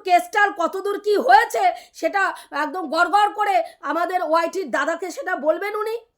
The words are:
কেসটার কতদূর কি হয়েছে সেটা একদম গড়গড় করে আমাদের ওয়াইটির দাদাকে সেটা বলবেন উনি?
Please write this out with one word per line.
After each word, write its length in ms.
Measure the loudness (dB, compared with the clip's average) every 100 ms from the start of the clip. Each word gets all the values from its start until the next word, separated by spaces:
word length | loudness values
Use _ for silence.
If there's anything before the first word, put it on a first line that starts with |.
| 2
কেসটার 440 | 2 2 2 2 2
কতদূর 380 | -2 -2 -4 -4
কি 160 | 0 2
হয়েছে 460 | 6 6 4 0 0 0 -8
সেটা 300 | -6 -2 0 -2 -4 -8 -6
একদম 200 | -4 -6 -4
গড়গড় 380 | 0 2 4 2 0
করে 160 | 0 0 -2 -6
আমাদের 380 | -6 -4 -2 -2
ওয়াইটির 440 | 0 2 0 -4 -4
দাদাকে 360 | -2 -2 -4 -6
সেটা 220 | -8 -6 -2
বলবেন 380 | 0 0 -2 -4
উনি? 200 | -6 -8 -10